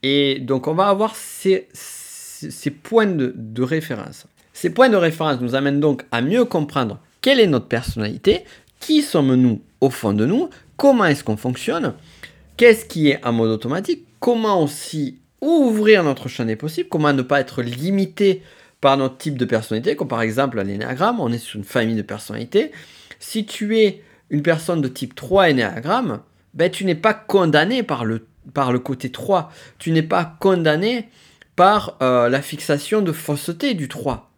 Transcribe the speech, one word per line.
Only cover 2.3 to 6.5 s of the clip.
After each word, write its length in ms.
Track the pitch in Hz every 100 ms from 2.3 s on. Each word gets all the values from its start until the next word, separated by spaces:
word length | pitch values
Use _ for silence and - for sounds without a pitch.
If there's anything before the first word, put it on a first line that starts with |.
| - -
ces 200 | - -
points 360 | 139 - 226 214
de, 260 | 170 127
de 280 | - 110 113
référence. 640 | 127 160 156 117 - - - _ _
Ces 160 | - 175
points 220 | 165 262
de 60 | 208
référence 440 | 170 156 156 131
nous 140 | 123
amènent 260 | 131 139 143
donc 240 | 147 131 -
à 100 | 120
mieux 240 | 127 220
comprendre 560 | 240